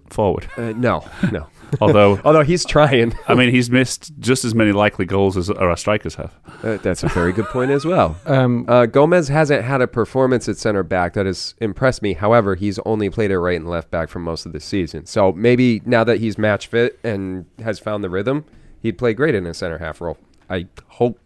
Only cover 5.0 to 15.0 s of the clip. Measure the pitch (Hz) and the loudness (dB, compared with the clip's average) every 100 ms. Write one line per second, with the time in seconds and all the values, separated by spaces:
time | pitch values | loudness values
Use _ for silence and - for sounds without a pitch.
5 | 90 98 98 95 87 - 90 85 - 107 | -2 2 2 0 -4 0 0 0 -2 -4
6 | - - - - - - 113 104 98 87 | -4 -10 -14 -14 -20 -10 -6 -4 -4 -2
7 | 80 90 87 95 104 127 127 139 151 175 | -4 0 -2 -2 -4 -2 0 0 0 0
8 | 85 80 - 135 127 120 123 123 117 139 | 0 -2 -2 0 2 0 2 4 4 4
9 | 151 180 143 151 147 131 120 139 120 120 | 4 4 2 0 2 0 0 -2 -2 -2
10 | 104 131 127 123 - 98 113 98 85 92 | -2 0 2 0 -2 -4 -2 -2 -2 -2
11 | 87 104 95 87 - - 110 92 131 - | -2 -2 -2 -4 -10 -6 -6 0 -2 0
12 | 104 85 104 117 98 92 101 95 - 107 | -4 -2 2 4 4 0 -2 -4 -4 -2
13 | 101 117 104 95 90 85 82 85 - 85 | -2 -2 0 0 0 -2 -4 -6 -4 -6
14 | 80 90 82 80 85 78 - 101 80 78 | -6 -8 -8 -8 -10 -14 -6 -4 -4 -8